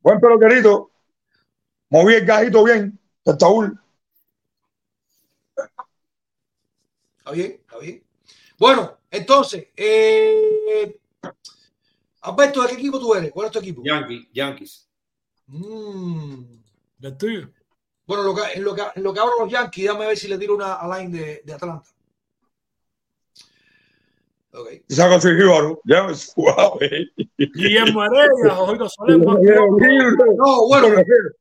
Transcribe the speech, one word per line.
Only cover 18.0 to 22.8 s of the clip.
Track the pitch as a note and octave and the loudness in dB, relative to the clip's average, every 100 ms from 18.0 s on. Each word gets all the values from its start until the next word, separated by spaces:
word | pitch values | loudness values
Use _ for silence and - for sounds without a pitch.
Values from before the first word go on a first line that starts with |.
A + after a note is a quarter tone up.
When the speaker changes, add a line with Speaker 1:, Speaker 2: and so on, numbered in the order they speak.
Speaker 2:
Bueno, | - G3+ | -10 -6
lo | G3 | -4
que, | F#3 G#3 | -4 -8
en | F3+ | -6
lo | G3+ | -8
que, | F3+ - - | -8 -10 -8
en | |
lo | G3 | -8
que | G3 | -4
abro | A#3 A#3+ | -2 -2
los | G#3+ | -4
Yankees, | B3 A#3+ - | -6 -6 -6
déjame | F#3+ G#3 G#3+ | -6 -4 -6
ver | G#3+ | -6
si | G3 | -8
le | F#3+ | -10
tiro | G3+ G#3 | -4 -4
una | G3 | -4
a | F#3 E3+ F#3 | -10 -10 -10
line | F3+ E3+ | -10 -12
de, | D#3 D3 | -14 -16
de | D3 | -18
Atlanta. | D3 F3 D#3+ _ _ _ _ _ _ _ _ _ _ | -14 -14 -14 _ _ _ _ _ _ _ _ _ _